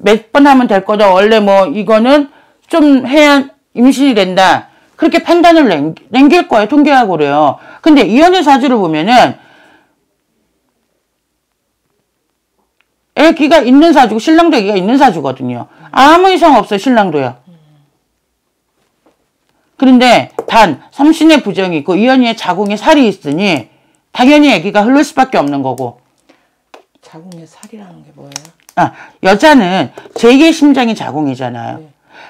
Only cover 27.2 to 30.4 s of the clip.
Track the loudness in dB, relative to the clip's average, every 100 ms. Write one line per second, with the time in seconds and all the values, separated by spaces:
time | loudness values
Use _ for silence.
27.2 | -20 -20 -20 _ -20 -20 -20 -20 -20 _
28.2 | -20 -20 -20 _ _ -6 -6 -6 -20 _
29.2 | -2 0 2 2 2 -4 -6 -10 -20 -2
30.2 | 2 4